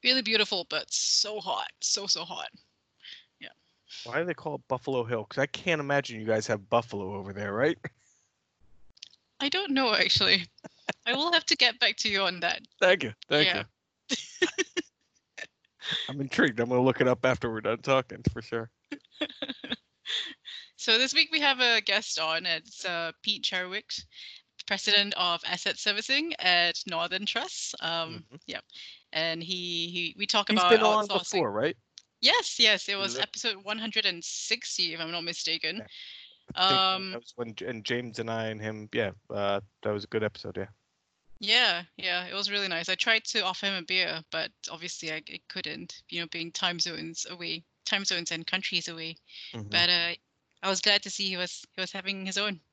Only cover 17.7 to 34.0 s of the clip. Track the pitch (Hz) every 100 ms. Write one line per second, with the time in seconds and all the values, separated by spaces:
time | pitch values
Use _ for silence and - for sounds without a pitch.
17.7 | 117 - 135 123 98 - - 113 117 113
18.7 | _ _ 285 _ - 311 - 277 254 262
19.7 | 247 _ _ - - - - - - -
20.7 | - - 226 262 285 311 311 285 262 247
21.7 | 226 208 202 220 - 160 165 175 160 -
22.7 | - 185 170 165 - - 208 - 185 180
23.7 | 196 - - - - - - _ - -
24.7 | 196 - 202 202 - 180 170 - 175 202
25.7 | - - 208 - 277 320 302 180 175 175
26.7 | - - 170 170 190 208 240 330 - -
27.7 | - 165 165 160 165 - 147 - - -
28.7 | - - - _ 156 165 165 165 185 175
29.7 | 170 170 175 170 - 202 214 202 214 180
30.7 | 220 220 214 208 185 180 - 117 104 143
31.7 | 196 _ - _ _ - 453 - - 226
32.7 | 196 - 202 196 127 - - 240 196 196
33.7 | 220 220 220